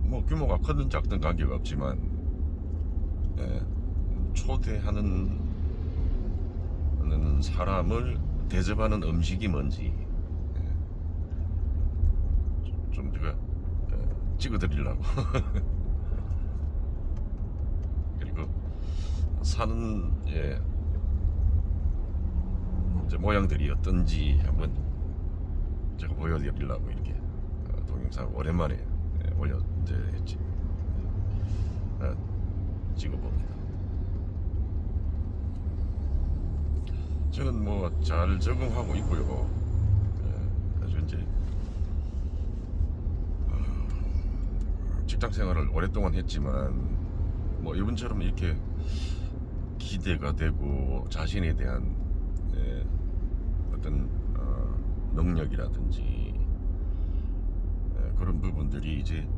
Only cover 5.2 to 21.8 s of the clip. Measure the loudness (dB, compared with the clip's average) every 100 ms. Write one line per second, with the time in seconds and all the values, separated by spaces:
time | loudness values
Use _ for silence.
5.2 | 2 0 -2 0 -2 -2 -2 0 2 2
6.2 | 0 0 -2 -2 -4 0 0 2 2 4
7.2 | 4 4 2 2 2 2 4 2 2 0
8.2 | 0 0 0 2 2 4 4 2 2 2
9.2 | 2 2 2 2 0 0 0 -2 -2 -2
10.2 | -2 -2 -2 -2 -2 -2 -2 -4 -4 -2
11.2 | -2 -2 0 0 2 2 2 4 4 6
12.2 | 6 4 4 2 0 -2 -2 0 0 0
13.2 | 0 0 -2 -2 -2 -2 0 2 2 0
14.2 | 0 0 0 0 2 0 0 0 0 0
15.2 | 0 0 0 0 0 0 0 0 0 -2
16.2 | 0 -2 -2 -2 -2 -2 -2 -2 -2 -2
17.2 | -2 -2 -4 -2 -2 0 0 -2 -2 -4
18.2 | -4 -4 -4 -4 -4 -4 -4 -2 -2 0
19.2 | 0 2 2 2 2 0 0 0 0 0
20.2 | 0 -2 -2 -2 -2 -2 0 0 0 2
21.2 | 2 4 4 4 2 2